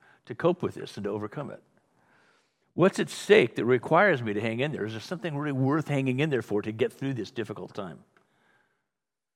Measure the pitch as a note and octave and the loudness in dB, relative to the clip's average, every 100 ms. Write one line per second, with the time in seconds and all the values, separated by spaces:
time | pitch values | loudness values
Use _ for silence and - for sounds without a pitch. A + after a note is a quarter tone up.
0 | _ _ - A#2+ E3+ F3 - - - - | _ _ -14 0 0 2 -2 -6 -12 -8
1 | G2+ G#2 G#2 - C#3+ - _ _ _ _ | -6 -4 -6 -10 -12 -14 _ _ _ _
2 | _ _ _ _ _ _ _ - F#3 G3+ | _ _ _ _ _ _ _ 2 2 2
3 | D#3+ - - G3+ A#2+ - A2+ B2+ - D#3+ | -6 -2 6 6 6 2 2 2 4 4
4 | G3+ C#3 A2 G2+ A2+ A2+ D3 G#2+ G#2 A2 | 6 2 0 -2 -2 -2 -2 -4 -6 -6
5 | - F3+ F3 C#3+ D3+ C3+ C3 D#3 C#3+ C#3 | -8 -6 -6 -4 -2 0 2 2 0 0
6 | C3+ B2+ D#3 B2+ - G#2 G#2+ A2 A#2+ - | 0 0 0 0 -2 -4 -2 -2 -2 -2
7 | C3+ B2 F#2+ - G#2 G2 F2 - F#2 C#2+ | -6 -6 -6 -8 -8 -8 -12 -10 -12 -12
8 | _ _ _ _ _ _ _ _ _ _ | _ _ _ _ _ _ _ _ _ _
9 | _ _ _ | _ _ _